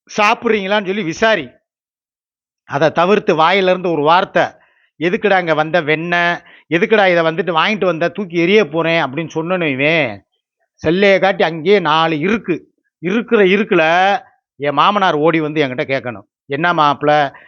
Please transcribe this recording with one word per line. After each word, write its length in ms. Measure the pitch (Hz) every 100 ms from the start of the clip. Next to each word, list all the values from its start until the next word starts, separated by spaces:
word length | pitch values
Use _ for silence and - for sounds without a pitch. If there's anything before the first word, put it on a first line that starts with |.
| - -
சாப்பிட்றீங்களான்னு 640 | 208 233 233 220 190 208 185
சொல்லி 180 | 202
விசாரி. 460 | 165 156 220 208 127 - _ _ _ _ _ _ _ _ _ _
அதை 280 | - 139 156
தவிர்த்து 440 | - 175 202 - 156
வாயிலிருந்து 560 | 160 196 185 185 180
ஒரு 100 | 160
வார்த்தை, 420 | 147 175 190 180 127 - _ _ _ -
"எதுக்குடா 360 | 165 185 202 190
இங்க 140 | 170
வந்த 280 | 151 156 175
வெண்ணெய், 580 | 143 156 175 175 170 170 - - -
எதுக்குடா 420 | 165 180 214 190
இதை 120 | 170
வந்துட்டு 340 | 165 160 180 160
வாங்கிட்டு 280 | 180 214 190
வந்த, 240 | 160 170
தூக்கி 280 | 170 196 170
எறிய 340 | 170 214 196
போறேன்" 320 | 165 160 165
அப்படின்னு 260 | 139 135 156 160
சொன்னேன்னு 240 | 165 185
வைவேன், 680 | 160 131 143 165 127 101 _ _ _ _ _
செல்லையை 460 | _ 160 180 202 190
காட்டி 240 | 190 190
அங்கேயே 360 | 175 165 156 208
நாலு 400 | 160 160 165 156
இருக்கு, 520 | 175 214 - 151 - _ _ _
இருக்கிற 440 | 165 220 208 233
இருக்குல 760 | 190 202 202 175 160 175 190 196 - _ _ -
என் 180 | 143
மாமனார் 420 | 139 175 208 190 151
ஓடி 240 | 156 160
வந்து 240 | 151 156
என்கிட்ட 200 | 139 127
கேட்கணும், 400 | 139 135 120 101 - _ -
"என்ன 280 | 139 175
மாப்பிள, 580 | 165 147 135 147 151 139 -